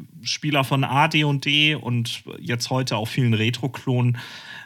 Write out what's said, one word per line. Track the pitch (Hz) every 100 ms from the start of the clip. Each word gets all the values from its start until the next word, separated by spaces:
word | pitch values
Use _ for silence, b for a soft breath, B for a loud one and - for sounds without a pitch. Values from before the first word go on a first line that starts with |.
| - -
Spieler | - - 151 139
von | 131 139
A | 135 135 160
D | 160
und | 147 139 147
D | 147 151
und | 151 120 120 117 - - -
jetzt | - 123 -
heute | 131 131 113
auch | 113
vielen | - 123
Retro-Klonen, | 107 110 120 123 - - 123 123 120 B B B B